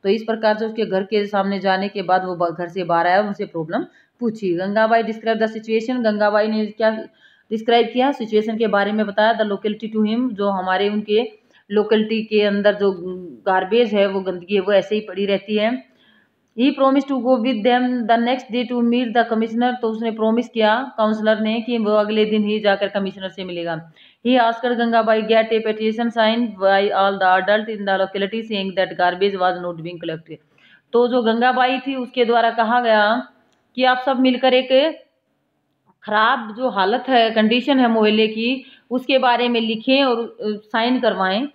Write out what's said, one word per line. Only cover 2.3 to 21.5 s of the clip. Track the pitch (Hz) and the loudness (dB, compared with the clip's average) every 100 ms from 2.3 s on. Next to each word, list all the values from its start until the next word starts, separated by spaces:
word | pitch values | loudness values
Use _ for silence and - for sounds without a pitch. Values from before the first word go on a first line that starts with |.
| 175 | -4
ब-, | 170 165 | -4 -4
घर | 175 | -8
से | 175 | -8
बाहर | 175 170 175 | -2 0 2
आया | 185 | 2
और | 208 | 0
उनसे | 202 | -6
problem | 202 165 156 202 359 _ _ _ | -8 -8 -6 -6 -8 _ _ _
पूछी। | 240 220 190 | -6 -4 -4
गंगाबाई | 170 190 208 220 233 | -2 -2 2 4 2
described | 214 220 226 220 | 0 -4 -4 0
the | 220 | -2
situation, | 220 220 220 226 254 | -4 -2 -2 -2 -2
गंगाबाई | 226 208 208 208 220 | -2 2 2 2 0
ने | 220 214 | 0 -4
क्या | - 220 220 - _ _ _ _ | 0 0 0 -10 _ _ _ _
describe | 214 226 233 240 | -6 2 2 2
किया, | 247 262 | 2 0
situation | 285 220 214 214 220 | 0 -2 0 0 -2
के | 220 | 0
बारे | 202 202 | 0 0
में | 214 208 | -2 -2
बताया। | 202 214 220 | 2 2 2
The | 214 | -2
locality | 196 214 214 220 220 | -2 -4 -6 -6 -2
to | 214 | 0
him, | 226 254 | 0 -4
जो | 196 202 | -2 -4
हमारे | 190 185 185 202 | -2 -2 0 0
उनके | 208 208 208 247 - _ _ _ | -2 0 0 0 -8 _ _ _
locality | 202 208 220 214 220 | -2 2 2 2 -2
के | 220 214 | 0 0
अंदर | 208 202 202 | 2 2 2
जो | 196 196 185 180 180 175 123 - | 2 0 -2 -8 -10 -12 -8 0
garbage | 185 185 226 240 | 0 2 2 2
है, | 208 196 | 2 2
वो | 190 | 0
गंदगी | 190 180 175 | -4 -8 -2
है, | 202 | -2
वो | 180 | 2
ऐसे | 202 - | 2 2
ही | 214 | -4
पड़ी | 214 185 196 | -4 -6 -2
रहती | 196 - 208 | -2 -2 -2
है। | 214 262 - _ _ _ _ _ _ - | 0 -4 -10 _ _ _ _ _ _ 0
He | 262 | 0
promised | 277 269 277 277 | 2 2 2 0
to | 269 | -2
go | 233 254 | 2 2
with | 233 226 214 | 2 0 2
them | 247 | 2
the | 254 247 220 233 | 0 -2 0 2
next | 233 262 - | 2 -2 -4
day | 240 240 | -6 -4
to | 247 | -2
meet | 233 240 247 | 0 0 0
the | 233 226 | 0 0
commissioner, | 220 220 226 247 240 | 0 -2 0 -2 0
तो | 226 | -4
उसने | 220 226 | -4 -6
promise | 220 220 226 233 | -2 0 0 -2
किया | 226 214 214 175 - | 0 2 2 -2 -2
councilor | 214 214 214 214 | -2 0 0 0
ने | 220 | 0